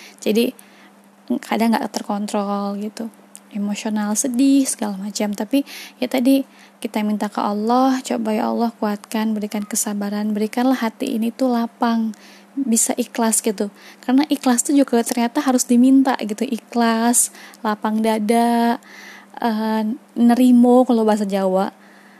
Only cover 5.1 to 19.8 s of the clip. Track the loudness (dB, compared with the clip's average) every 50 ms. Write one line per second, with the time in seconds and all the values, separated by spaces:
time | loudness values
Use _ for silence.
5.1 | -4 -4 -4 -4 -2 -4 -4 0 0 0 0 -2 -12 -18 -18 -20 -8 -8 -6 -2
6.1 | -2 0 4 4 4 2 2 -4 -14 -20 -20 -20 _ _ -12 -6 -4 -2 -2 -2
7.1 | -2 -2 -4 -4 -4 -4 -4 -2 -2 -2 0 2 2 2 4 2 0 -2 -4 -4
8.1 | -4 -4 -2 -2 -2 -2 -2 -2 0 -2 -2 -2 -2 -4 -4 -4 -4 -6 -8 -8
9.1 | -6 -4 -2 -2 -4 -4 -6 -6 -6 -8 -6 -6 -6 -4 -4 -4 -4 -4 -6 -4
10.1 | -4 -4 -4 -4 -2 -2 -4 -2 0 0 2 2 2 0 -2 -4 -4 -6 -6 -4
11.1 | -2 -2 -2 -4 -2 -2 -2 0 0 -2 -2 -4 -4 -2 -2 0 0 0 -2 -4
12.1 | -6 -10 -18 -20 -20 -20 -20 _ _ -4 -2 0 0 0 0 -2 -2 -4 -6 -6
13.1 | -4 -2 0 0 0 0 -2 -2 -2 -2 -6 -6 -6 -14 -20 -20 -20 -8 -2 2
14.1 | 2 2 2 2 -2 0 2 0 0 2 0 2 2 2 4 4 2 0 0 0
15.1 | -2 -2 -2 0 -2 0 0 2 2 2 2 4 4 6 6 6 6 6 6 4
16.1 | 0 -2 -4 -8 -6 -6 -6 -6 -6 -8 -10 -6 -2 0 0 0 0 2 0 2
17.1 | 2 0 0 -2 -6 -16 -20 -20 -16 -6 -4 -4 -4 -2 -4 -4 -2 0 0 0
18.1 | 0 0 0 0 2 2 2 2 2 2 2 0 -2 -4 -8 -18 -20 -20 -20 -20
19.1 | -20 -20 -20 -20 -10 -6 -4 -2 -2 -2 -2 -2 -2 -2